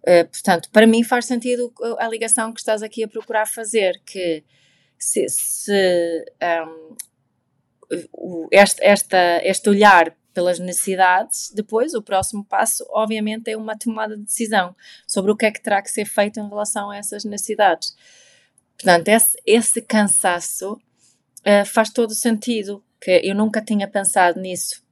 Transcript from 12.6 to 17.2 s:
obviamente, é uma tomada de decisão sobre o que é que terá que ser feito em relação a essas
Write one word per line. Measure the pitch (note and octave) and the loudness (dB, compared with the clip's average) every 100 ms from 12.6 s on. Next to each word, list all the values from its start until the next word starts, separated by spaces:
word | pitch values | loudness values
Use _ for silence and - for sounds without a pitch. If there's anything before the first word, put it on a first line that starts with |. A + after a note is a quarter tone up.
| A3 - - | -2 -4 -6
obviamente, | G#3 G#3+ A3 G#3+ A3 A3+ | -4 -2 -2 -4 -6 -8
é | G#3+ | -8
uma | G#3+ G#3+ | -8 -8
tomada | A#3+ A3 G#3+ G#3+ | -6 -6 -8 -10
de | |
decisão | G#3 - A3+ G#3+ F3+ F#3 - - - | -10 -6 0 0 0 -8 -20 -20 -6
sobre | - F#3+ | -2 0
o | G#3+ | 2
que | A3 | 0
é | |
que | G#3 | -2
terá | - G3+ | -2 -2
que | G3 | -2
ser | - | -8
feito | G#3 - G3+ G#3+ | -4 -2 -2 -4
em | G#3 | -12
relação | G#3 G#3 G#3+ G3+ | -8 -6 -6 -8
a | G3+ | -10
essas | G3+ G#3 | -12 -10